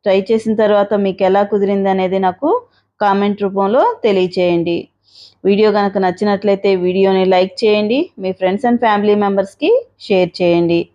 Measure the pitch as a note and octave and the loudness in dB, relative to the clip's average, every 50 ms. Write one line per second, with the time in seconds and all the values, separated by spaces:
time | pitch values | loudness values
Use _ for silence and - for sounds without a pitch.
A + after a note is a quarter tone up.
0 | _ G3+ F#3+ G3 G3 - A3+ A3 - A3 A3 G#3+ A3 G#3 G#3+ G3+ G3+ G3+ A3 G3+ | _ 2 0 0 2 0 -2 -2 0 -2 0 0 2 2 2 2 2 0 0 -2
1 | G3+ G3 F#3 G3 G3 F#3 F#3+ G3+ G#3 G3+ G#3+ G3+ G3+ G3 G3+ G3 G3 G3 F#3+ F#3+ | 0 -2 -2 0 0 2 2 0 0 0 0 -2 0 0 0 0 0 0 0 0
2 | F#3+ F3+ F#3+ G3 F#3+ F#3 F3+ _ C#4 D#4 G#4+ B4 A#4+ _ _ _ _ _ _ _ | -2 -2 -2 0 -2 -2 -2 _ -2 -2 -2 -2 -4 _ _ _ _ _ _ _
3 | G#3 G3+ G3 G3+ G3+ G3+ G3+ G3+ G3+ F#3+ G3 G3 G3 G3 G#3+ C4+ F4+ A#4+ A#4 - | -2 0 0 0 0 -2 -2 -2 -4 -4 -2 -2 -2 0 2 2 0 0 -2 -2
4 | - A3 G3 F#3+ F#3 F3+ - F#3+ F3+ F3 F3 E3+ E3 E3+ E3+ - - _ _ _ | -2 0 0 2 0 -2 -2 -2 0 0 0 0 -2 -2 -4 -6 -8 _ _ _
5 | _ _ _ - - - _ _ - F#3+ G3+ G3 G#3+ G#3+ G3+ G#3+ G3+ G3 G3 G3+ | _ _ _ -20 -20 -20 _ _ -2 0 2 2 2 2 2 0 -2 0 -2 0
6 | F#3+ F3+ F3 - G#3 G#3 G3+ G3 G#3+ G#3 G3 G3 - G3+ F#3+ F#3 F3+ F3+ F3+ F#3+ | -2 -2 -2 -2 -2 -2 -2 0 0 -2 -2 0 0 0 0 0 0 -2 0 2
7 | G3 F#3+ F#3+ F#3+ F#3+ F#3 F#3 F3+ F#3+ G3 - - A#3+ G#3+ G#3 G#3+ G#3 G#3 A#3+ C#4 | 2 2 2 2 2 2 2 2 0 -2 -4 -2 0 0 2 0 0 0 -2 -2
8 | F4 - _ - F#3 F#3 F#3 _ F#3 F3+ F#3+ G3+ - A#3+ A#3+ A#3 A#3+ A3 G#3 G#3 | -2 -6 _ -10 -8 -8 -6 _ -2 -2 -2 0 0 0 0 2 0 0 0 2
9 | G3+ G#3 G#3 G#3 G3+ G3 G3 G3 G3 G3 _ _ C#4+ F4 A#4 C5 - _ _ _ | 2 0 2 2 0 0 0 -2 -4 -4 _ _ 0 0 0 0 -2 _ _ _
10 | - - G#3 F#3 F3+ F3 - - F3+ F3 E3+ E3+ E3+ E3+ E3+ E3+ E3+ _ | -4 0 0 0 0 -2 -2 -2 0 2 2 2 2 0 0 -2 -2 _